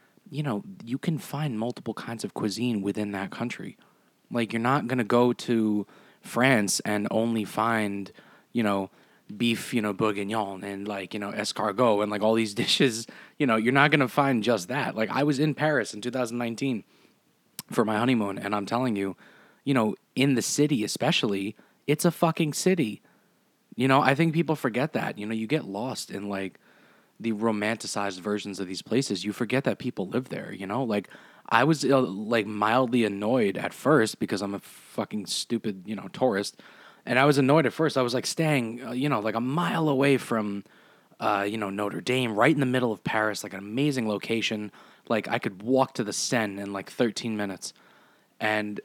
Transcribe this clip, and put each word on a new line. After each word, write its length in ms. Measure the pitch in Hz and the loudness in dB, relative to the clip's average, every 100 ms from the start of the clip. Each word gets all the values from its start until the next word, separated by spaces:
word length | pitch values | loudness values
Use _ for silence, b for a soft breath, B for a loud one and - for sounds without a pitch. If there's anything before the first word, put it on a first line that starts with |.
| b b - | b b -12
you 140 | 135 | -6
know, 200 | 147 104 98 95 | -2 -4 -6 -14
you 140 | 117 135 | -8 -6
can 200 | - 156 | -2 -4
find 400 | - 143 151 110 | -4 -4 -4 -2
multiple 360 | 117 - - | -4 -6 -8
kinds 300 | 107 - 117 | -8 -8 -8
of 100 | 101 | -8
cuisine 480 | - 107 101 123 107 | -4 -4 -2 -2 0
within 300 | 98 104 104 | -2 -2 -4
that 180 | 98 98 | -4 -6
country. 480 | - 120 - 101 - b b b b - | -6 -8 -8 -12 -16 b b b b -8
Like, 200 | 123 110 | -4 -2
you're 100 | 117 | 0
not 260 | 120 139 120 | 2 2 2
gonna 160 | 127 110 | -2 4
go 260 | 120 123 | 4 4
to 540 | 120 - 117 107 104 98 B B B | 2 0 2 2 0 -2 B B B
France 600 | - 117 131 123 101 - | -6 2 4 4 2 -2
and 260 | - 104 104 | -2 -2 0
only 360 | 110 117 113 95 | 0 0 0 -2
find, 640 | - 113 113 104 98 95 - B B B | -2 0 0 0 -4 -8 -14 B B B
you 120 | 120 | 0
know, 260 | 107 98 95 b b b b 104 | 2 2 -2 b b b b -2
beef, 360 | 120 113 - | 0 0 -2
you 80 | 120 | -2
know, 120 | 107 | -2
bourguignon 720 | 98 110 101 98 110 98 95 | 0 0 0 -2 -2 -4 -6
and, 240 | 101 98 101 | -8 -8 -6
like, 260 | 101 92 | -6 -6
you 80 | 107 | -8
know, 100 | 101 | -6
escargot 720 | 110 107 - 104 98 123 104 | -4 -4 -2 -2 2 4 4
and, 100 | 104 | 2
like, 100 | 104 | 2
all 120 | 107 | 2
these 200 | 113 110 | 4 2
<laughs> 100 | 101 - | 0 0
dishes, 420 | - 139 113 - B B B | 4 2 2 -8 B B B
you 100 | 143 | 2
know, 80 | 113 | 2
you're 160 | 117 | 4
not 200 | 139 147 | 4 6
gonna 180 | 151 127 | 6 2
find 340 | - 139 120 | 2 2 2
just 240 | 107 110 90 | 2 0 0
that. 260 | 131 113 | -4 -4
Like, 160 | 98 107 | -2 -2
I 140 | 127 | 0
was 160 | 147 135 | 2 2
in 140 | 156 | 0
Paris 400 | 135 151 143 101 | 0 0 0 -2
in 80 | 104 | -6
two 100 | 113 | -6
thousand 260 | 127 120 120 | -2 -2 -2
nineteen 460 | 117 113 139 113 - b b b _ _ _ - - | -4 -4 -2 -4 -6 b b b _ _ _ -18 -6
for 140 | - 110 | 0 2
my 120 | 107 | 2
honeymoon, 400 | 123 123 101 98 | 2 2 0 -4
and 160 | 101 | -4
I'm 120 | 104 101 | -2 -2
telling 320 | 117 131 101 | 0 0 0
you, 180 | 98 - B B B B | -2 -6 B B B B
you 100 | 139 | 0
know, 220 | 135 107 - _ - | 2 2 -2 _ 0
in 200 | 139 123 | 2 2
the 60 | |
city 420 | - - 143 135 | 0 2 2 2
especially, 720 | 104 - 127 175 113 98 98 - b b - | -2 -2 0 2 0 -2 -4 -8 b b -2
it's 160 | 151 | 2
a 80 | 175 | 2
fucking 420 | - 170 160 156 | 4 2 2 0
city. 480 | 139 180 185 117 107 _ b b b b _ _ - | 0 2 2 0 -4 _ b b b b _ _ -2
You 120 | 131 | 4
know, 140 | 135 | 4
I 140 | 131 135 | 6 4
think 180 | 165 | 4
people 240 | 156 156 156 | 2 0 0
forget 340 | 127 110 151 | -2 -2 -2
that. 240 | - 117 104 | -2 -4 -6
You 80 | 104 | -6
know, 80 | |
you 140 | 110 110 | -4 -2
get 160 | 156 | -2
lost 480 | - 98 127 - - | -2 -6 -6 -6 -8
in, 160 | 101 101 | -8 -6
like, 320 | 98 95 - b b b b b b | -6 -6 -10 b b b b b b
the 100 | 113 | -4
romanticized 880 | 107 113 104 107 113 98 - 101 92 | 0 0 0 0 -2 -4 -4 -4 -4
versions 400 | 101 104 101 95 | -4 -4 -4 -8
of 80 | 92 | -8
these 140 | 92 | -8
places. 420 | - 117 139 95 | -2 0 0 -2
You 80 | 101 | -4
forget 320 | - 110 127 | -4 -2 -2
that 160 | 131 98 | 0 -4
people 300 | 127 - 95 | -6 -6 -4
live 180 | 113 131 | -4 -4
there, 240 | 76 - | -8 -10
you 160 | 92 98 | -10 -6
know? 160 | 117 | -4
Like, 260 | 123 104 - B B B B | 0 -2 -2 B B B B
I 160 | 113 | 4
was, 220 | 139 151 135 | 4 4 4
uh, 160 | 135 | 4
like, 440 | 123 95 107 117 104 | 4 -2 0 0 0
mildly 600 | 104 104 123 127 123 107 | 0 2 4 4 4 2
annoyed 500 | 101 104 127 104 92 | 0 0 2 2 0
at 180 | 90 | -6
first 460 | - 131 151 110 - | -2 4 4 4 0
because 220 | - 101 | -4 -2
I'm 120 | 101 | -4
a 60 | 98 | -6
fucking 680 | - - - - 101 107 92 | -10 -20 -14 -8 -6 -6 -6
stupid, 560 | - - 117 113 95 90 | -6 -4 -4 -4 -8 -8
you 100 | 101 | -10
know, 140 | 92 | -8
tourist. 500 | - 127 98 104 - B B B B - | 0 2 2 -2 -8 B B B B -2
And 120 | 123 | 2
I 60 | |
was 140 | 143 139 | 4 6
annoyed 280 | 131 156 131 | 6 6 4
at 60 | |
first. 260 | - 156 135 | 2 0 2
I 40 | |
was, 120 | 123 | 0
like, 120 | 123 - | 0 -4
staying, 580 | - 160 143 113 120 120 | -2 0 2 0 -6 -8
uh, 60 | |
you 160 | 123 147 | -2 0
know, 140 | 117 | 0
like, 140 | 107 107 | 0 -2
a 60 | |
mile 460 | 123 151 170 165 156 | 0 0 0 0 2
away 300 | 135 139 131 | 4 4 4
from, 480 | - 113 104 101 - b b b b - | 2 -2 0 -4 -8 b b b b -4
uh, 260 | 113 101 101 | 0 2 0
you 100 | 110 | -2
know, 120 | 101 | -4
Notre 320 | 98 104 87 | -2 -2 -2
Dame, 340 | 101 127 123 104 | -2 0 0 4
right 180 | 131 | 4
in 60 | 147 | 4
the 60 | 127 | 2
middle 260 | 127 120 | 2 0
of 140 | 104 - | -2 -2
Paris, 360 | 110 107 98 | 0 0 -2
like, 120 | 101 | -8
an 60 | 95 | -10
amazing 480 | 101 117 147 131 110 | -6 -2 0 0 0
location. 640 | 101 - 113 104 107 104 - B B B | -2 -2 -2 -2 -4 -6 -12 B B B
Like, 180 | 113 - | -2 0
I 100 | 117 | -2
could 260 | 120 92 | -4 -6
walk 320 | 110 131 131 - | 2 2 2 0
to 80 | |
the 100 | 107 | -4
Seine 460 | - - 123 107 98 | -4 0 0 0 -4
in, 120 | 101 | -6
like, 180 | 98 95 | -8 -6
thirteen 460 | - 120 - 117 107 | 0 0 0 -4 -4
minutes. 380 | 101 92 - - b b b b b - | -4 -6 -12 -16 b b b b b -6
And 400 | 107 107 107 104 | -2 0 -2 -6